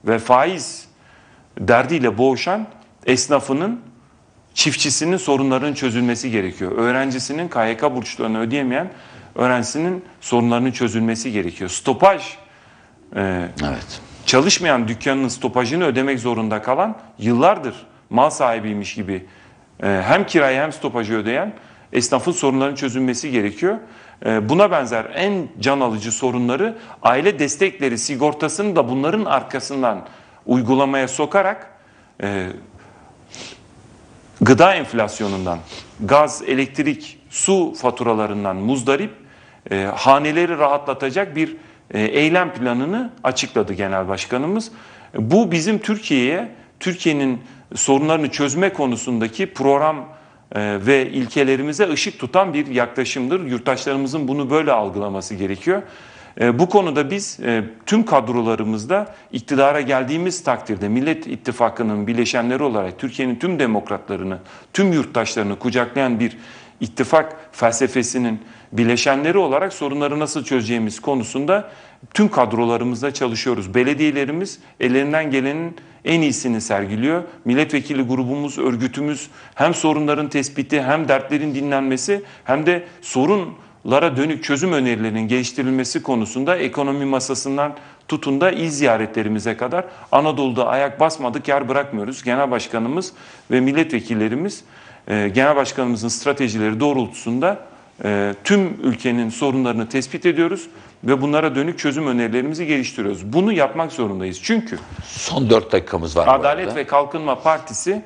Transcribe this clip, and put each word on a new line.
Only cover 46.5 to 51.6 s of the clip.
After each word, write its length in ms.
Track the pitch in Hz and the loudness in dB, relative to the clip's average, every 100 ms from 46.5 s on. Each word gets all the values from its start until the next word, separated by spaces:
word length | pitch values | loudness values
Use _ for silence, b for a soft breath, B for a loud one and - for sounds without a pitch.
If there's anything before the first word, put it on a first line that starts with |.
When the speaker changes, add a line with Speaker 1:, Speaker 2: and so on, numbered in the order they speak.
| B B _ | B B _
Speaker 1:
Türkiye'nin 600 | 185 175 170 147 135 123 B B B | -6 -2 0 2 0 -2 B B B
sorunlarını 560 | 113 - 135 156 160 143 | -4 2 4 4 0 0
çözme 420 | - 143 143 190 | -2 -2 2 0
konusundaki 840 | 190 135 113 - 120 113 110 123 | 0 -2 -2 -2 -2 -2 -2 -6
program, 420 | - 139 139 156 147 127 B B B _ | 0 2 4 2 0 -10 B B B _
e, 320 | 104 104 101 104 | -4 -2 -2 4
ve 240 | 139 131 | 4 2
ilkelerimize 800 | 139 120 147 135 135 | -4 -2 0 2 2